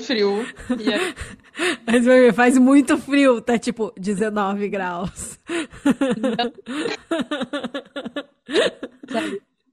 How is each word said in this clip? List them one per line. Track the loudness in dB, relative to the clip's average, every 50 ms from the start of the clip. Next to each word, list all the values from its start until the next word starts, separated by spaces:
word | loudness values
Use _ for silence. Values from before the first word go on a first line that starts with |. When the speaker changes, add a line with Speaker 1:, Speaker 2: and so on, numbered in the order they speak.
| -6
Speaker 1:
frio. | -4 -2 0 0 0 0 -2 -4 -8 -10 -12 -8 -6 -6 -2
E | -2 -2 0
é | 0 -2 -4 -6 -10 -14 -16 -16 -20 _ -18
Speaker 2:
<laughs> | -8 -4 -2 -2 -2 -4 -2
Mas | 0 2 2 4
vai | 6 6 8
ver, | 6 6 6
faz | 4 4 4 6
muito | 6 6 8 6 6 6 4 2
frio, | -2 0 0 2 4 4 4 4 2 0
tá, | 0 -2 0
tipo, | -2 -4 -4 -4 -6 -6 -8 -8
dezenove | -6 -4 -2 -2 -2 -2 -2 -2 -2 -2 -2 -4 -4 -4
graus. | -4 -4 -6 -6 -6 -6 -6 -8 -8 -12 -14 -16 -16 -18 _ -8 -6 -6 -6 -8 -12 -4 -2 0 0 0 0 -2 -2
Speaker 1:
Não. | -2 -2 -4 -2 -2 -4 -6 -8 -10 -14 -12 -8 -8 -6 -6 -8 -10 -8 _ -6 -6 -4 -6 -6 -6 -6 -8 -8 -8 -10 -10 -10 -12 -14 _ _ -14 -14 -10 -10 -12 -12 -12 _ _ _
Speaker 2:
<laughs> | -4 -2 0 0 0 -2 -6 -12 -18 -18 _ -14 -8
Speaker 1:
Sabe? | -6 -6 -4 -6 -8 -10 -12 _ _ _ _ _